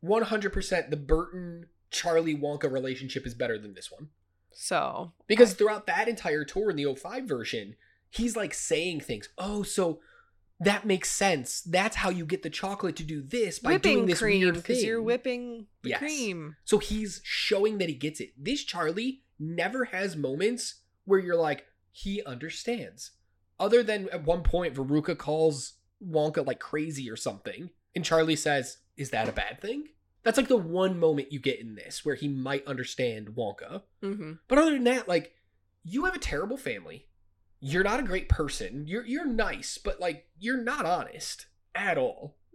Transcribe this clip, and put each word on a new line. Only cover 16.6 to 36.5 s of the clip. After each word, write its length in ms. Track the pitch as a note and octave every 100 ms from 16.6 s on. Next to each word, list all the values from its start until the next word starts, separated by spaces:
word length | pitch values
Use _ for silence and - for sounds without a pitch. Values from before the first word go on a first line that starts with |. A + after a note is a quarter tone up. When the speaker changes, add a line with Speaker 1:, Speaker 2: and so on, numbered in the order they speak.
| -
Speaker 1:
So 120 | G#3
he's 440 | - G#3+ G#3+ -
showing 560 | - - - G3+ G#3 G#3+
that 100 | F3
he 60 | C3+
gets 240 | D3 D3+
it. 140 | G#2+ B2+
This 260 | D3 C#4+
Charlie 600 | - F3 D#3+ F3 B3 C4 _ _
never 460 | D3+ E3+ F3 B3+ B3
has 300 | F#3 G3 D#3+
moments 680 | C3+ C3+ G3+ A#3+ - - _ _ -
where 140 | F#3+
you're 160 | F3+ E3+
like, 300 | D#3+ D3 - _ _
"He 300 | - G3+ G3+
understands." 880 | D#3 B2 D#3 - - A#3 A2+ - - _ _ _ _ _
Other 220 | G3 A#3
than 260 | A3 G#3+ F#3+
at 140 | F3+
one 200 | D3+ F3
point, 320 | E3 E3+ F3+ C3
Veruca 420 | C3+ D3 D3 E3
calls 560 | - D#3 D#3+ C#3+ - - _ _ F#3+
Wonka, 400 | D#3 D3+ - C3+
like, 140 | B2+
crazy 500 | - D3+ D#3 C#3+ B2+
or 60 | A2
something, 560 | - G2+ - F#2+ F3+ _ _ -
and 100 | E3
Charlie 300 | E3 D#3+ D3+
says, 420 | - C#3+ C3 - _ -
"Is 120 | C#3
that 180 | A2+ A2+
a 40 |
bad 260 | - G2+ A#2+
thing?" 280 | G3+ C4+ D4+ _ _ _
That's, 140 | - B3+
like, 100 | B3
the 80 | B3
one 440 | E3 F3 F#3+ F3+
moment 340 | E3 D3 C3+
you 60 | C#3+
get 200 | C3+ B2
in 160 | A#2 G#2
this 300 | E2+ - -
where 100 | C#3
he 140 | D3
might 360 | C#3 C3 C#3 C#3
understand 720 | C3+ B2 - B2 A2 G#2+ A#2
Wonka. 480 | A2 G2+ - F#3 - _
Speaker 2:
Mm-hmm. 320 | G3 G3+ D#3+ D#3+ _
Speaker 1:
But 100 | C4+
other 140 | D#4+
than 140 | C#4+ A#3+
that, 200 | B3 A3
like, 240 | F3 D3 _ _ _ _ _
you 220 | E3 G#3+ F4+
have 100 | F4+
a 40 |
terrible 360 | - C#3+ G3